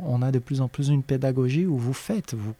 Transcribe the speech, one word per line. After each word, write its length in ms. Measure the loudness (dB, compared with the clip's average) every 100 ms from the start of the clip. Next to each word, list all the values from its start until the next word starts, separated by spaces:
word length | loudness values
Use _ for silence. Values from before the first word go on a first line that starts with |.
| -2
on 160 | 0
a 80 | 2
de 60 | 0
plus 220 | 0 -2
en 60 | -2
plus 200 | 0 2
une 140 | 2
pédagogie 640 | 2 0 2 2 2 2 2
où 100 | 0
vous 160 | 0
faites, 420 | -2 -4 -4 -4
vous 200 | -6 -6 -8